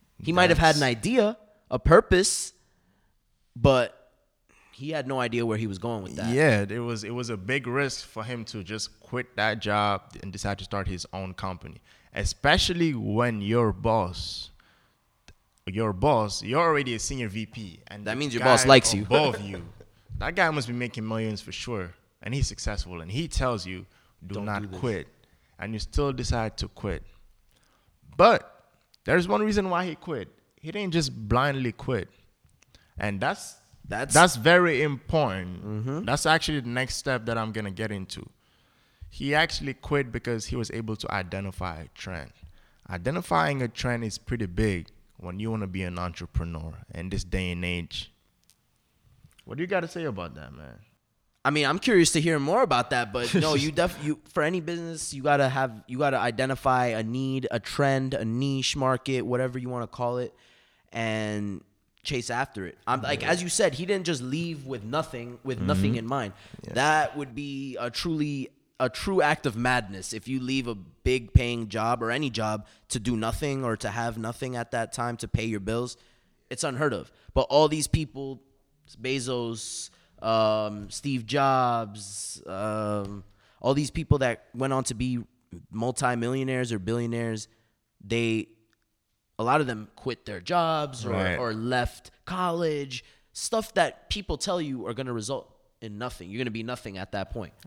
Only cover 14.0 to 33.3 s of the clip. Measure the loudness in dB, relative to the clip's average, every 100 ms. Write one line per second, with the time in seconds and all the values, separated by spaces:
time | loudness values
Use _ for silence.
14 | 2 -4 -8 -10 -14 -20 _ _ _ _
15 | _ _ -20 -20 _ _ -8 -2 0 2
16 | 4 4 2 -4 -2 2 4 2 0 -4
17 | -4 -4 -4 -4 -8 -10 -12 -14 -16 -10
18 | -6 -2 -2 2 6 8 10 10 8 2
19 | 4 6 6 0 -6 -10 -12 -18 -20 _
20 | -10 -6 -2 2 2 2 -2 -4 -6 -6
21 | -4 -2 -2 -4 -8 -10 -6 -6 -6 -12
22 | _ _ -6 -2 -2 -2 -6 -4 -6 -8
23 | -6 -4 -4 0 0 0 -4 -10 -12 _
24 | _ _ -12 -8 -4 -4 -6 -4 -4 -4
25 | -8 _ _ _ _ -12 -8 -6 -2 0
26 | 0 0 -2 0 -2 -4 -8 -6 -6 -6
27 | -8 -20 -20 _ _ _ _ _ _ _
28 | -2 8 8 8 2 -20 _ _ _ _
29 | 2 2 4 2 2 2 2 0 -2 -6
30 | -6 -6 -8 _ _ _ -10 -6 0 0
31 | 0 -2 2 2 4 0 -2 -4 -2 -2
32 | -4 _ _ _ _ _ _ -20 _ -6
33 | -4 0 -2